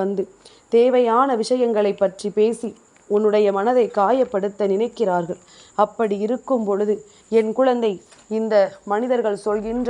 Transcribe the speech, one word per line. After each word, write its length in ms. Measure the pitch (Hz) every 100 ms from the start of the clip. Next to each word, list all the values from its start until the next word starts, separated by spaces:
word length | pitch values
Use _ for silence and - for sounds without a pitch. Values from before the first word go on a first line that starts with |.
வந்து 220 | 196 196 190 _ - - _
தேவையான 600 | 233 247 254 233 233 277 233
விஷயங்களை 580 | 220 254 233 214 208
பற்றி 360 | 196 190 185 208
பேசி 400 | 214 214 226 220 - _ _ -
உன்னுடைய 380 | 208 214 208 202
மனதை 320 | 196 220 254 202 208
காயப்படுத்த 640 | 196 262 247 196 202 202 196
நினைக்கிறார்கள். 760 | 190 233 - 202 175 170 - - - - -
அப்படி 380 | 208 - 220 202
இருக்கும் 440 | 214 254 - 254 202
பொழுது, 280 | 202 214 202 - _ _
என் 200 | 226 220
குழந்தை, 380 | 220 262 240 226 180 - - _
இந்த 240 | 220 220 214 196 -
மனிதர்கள் 540 | 202 208 247 240 220 202
சொல்கின்ற 520 | 214 214 214 240 240